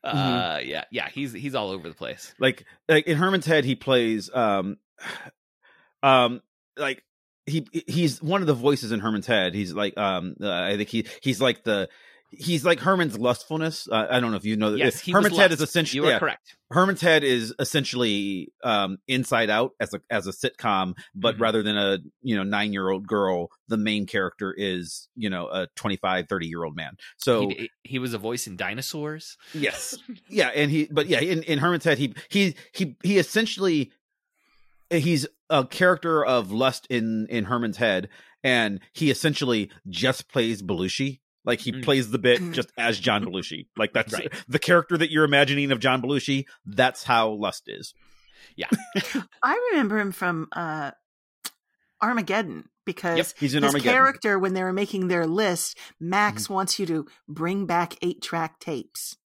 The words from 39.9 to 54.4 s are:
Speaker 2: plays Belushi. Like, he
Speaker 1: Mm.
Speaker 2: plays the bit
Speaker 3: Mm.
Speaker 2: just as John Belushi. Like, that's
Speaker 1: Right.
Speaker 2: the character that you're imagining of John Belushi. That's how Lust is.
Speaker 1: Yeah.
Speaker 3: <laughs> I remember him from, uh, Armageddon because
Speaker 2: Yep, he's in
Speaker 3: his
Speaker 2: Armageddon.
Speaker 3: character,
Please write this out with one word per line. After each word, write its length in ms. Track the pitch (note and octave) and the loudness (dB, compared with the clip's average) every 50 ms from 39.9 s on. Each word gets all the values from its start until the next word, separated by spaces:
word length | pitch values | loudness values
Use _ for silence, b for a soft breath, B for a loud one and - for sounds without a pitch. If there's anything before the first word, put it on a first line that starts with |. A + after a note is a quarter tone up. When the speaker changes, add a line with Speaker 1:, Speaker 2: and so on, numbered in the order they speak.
| F2+ E2+ G#2 C3 C3 - - _ | -6 -2 0 0 0 -2 -6 _
Speaker 2:
plays 320 | - C#3 A#2 A2+ A2+ G2 | 0 0 0 0 0 -4
Belushi. 580 | G2+ F2+ G2+ E2+ F#2 F#2 - - C3+ C#3 C3 - _ _ _ _ _ | -4 -4 -2 -2 -2 -2 -2 -4 -4 -4 -6 -10 _ _ _ _ _
Like, 160 | - A#2+ A#2 | -2 -2 -2
he 100 | - B2+ | -2 -6
Speaker 1:
Mm. 140 | A#2 C3 B2 | -6 -4 0
Speaker 2:
plays 260 | D#3 C#3 C3+ B2 G#2 | 2 2 2 2 0
the 80 | A2 B2 | -2 0
bit 220 | F#2+ B2 A#2+ A#2+ | 4 4 4 4
Speaker 3:
Mm. 120 | F#3 F3 E3 | 2 -4 -4
Speaker 2:
just 180 | D3 A#2 - _ | -4 -4 -4 _
as 220 | - A#2 A#2 A2 G2 | -2 0 0 0 0
John 260 | F#2 B2+ G#2+ G#2 G#2 | 0 0 0 2 0
Belushi. 420 | - F2+ F#2+ E2+ - E2 - - _ _ | -2 -6 -6 -8 -8 -10 -12 -14 _ _
Like, 160 | G#2 A2 G#2+ | -2 -2 0
that's 200 | _ A#2+ A2 - | _ -2 -2 0
Speaker 1:
Right. 200 | G#2+ F2+ - - B B B - | -4 -6 -6 -6 B B B -4
Speaker 2:
the 100 | B2+ D3+ | -2 -2
character 400 | - - F3+ E3+ D#3 - F3 D#3+ | 4 6 4 4 4 2 0 0
that 140 | E3+ D#3 | 0 2
you're 100 | D#3 D3+ | 4 4
imagining 480 | D#3 D3 C#3+ C#3 C#3+ C3+ C#3+ C#3 C#3+ C#3 | 4 6 6 6 6 4 4 0 2 0
of 80 | C3+ A#2 | 0 2
John 240 | G#2 C3+ B2+ C3 | 2 2 2 2
Belushi. 440 | A#2+ B2+ D3 C3+ - - C#3 C3+ C3+ B B B B | 0 0 -2 0 0 0 -2 -2 -2 B B B B
That's 400 | - G2+ G2+ B2+ C3 B2+ - - | -6 2 4 4 4 4 0 0
how 260 | - B2 A#2 A2+ A2 | 2 4 4 4 2
Lust 380 | A2 G#2 G#2 G2 - - _ - | 0 0 -2 -4 -4 -4 _ -14
is. 260 | G#1+ - - - - b b b b b b b b b b b b | -14 -12 -14 -16 -18 b b b b b b b b b b b b
Speaker 1:
Yeah. 100 | - - - A#3+ - F#5 F5+ - | -10 -4 -4 -4 -6 -6 -6 -6
Speaker 3:
<laughs> 460 | G3 - - - C#4+ F#3 _ - _ - | -6 -6 -4 -6 -8 -8 _ -8 _ -2
I 240 | B3+ D4+ A#4 B4 B4 | 0 0 0 0 0
remember 260 | G#4 D#4 B3 G3+ G#3 G#3+ | 0 0 0 0 0 -2
him 100 | G#3 G3 | -2 -2
from, 380 | F#3 - F#3+ F3+ E3+ D#3+ D#3+ - | -4 -4 -4 -2 -2 -4 -6 -8
uh, 400 | - F3+ E3+ D#3+ D#3 D#3 D3 C#3 - _ _ _ _ _ _ _ _ _ _ - _ _ _ _ _ _ _ _ _ _ | -8 -8 -6 -6 -6 -6 -8 -10 -12 _ _ _ _ _ _ _ _ _ _ -16 _ _ _ _ _ _ _ _ _ _
Armageddon 680 | - A3 B3 A#3 F#3+ D#3+ F#3+ G#3+ A3 E3 G2+ D#2 - _ _ _ _ | -2 0 0 -2 -2 0 0 0 0 -2 -6 -12 -14 _ _ _ _
because 320 | - F3 - - F3 E3+ | -8 -8 -4 -2 0 0
Speaker 2:
Yep, 100 | E3 F3+ - - - | 2 0 -2 -2 -2
he's 160 | D3 C#3 B2+ | -2 0 2
in 80 | D3+ | 2
Speaker 3:
his 80 | C#3+ C#3+ | 2 2
Speaker 2:
Armageddon. 220 | - C#3+ - A#3+ | 2 2 2 4
Speaker 3:
character, 460 | B3 C4 C4 C4+ C4+ - - A3 G3+ F#3+ | 4 6 6 4 4 0 0 0 2 2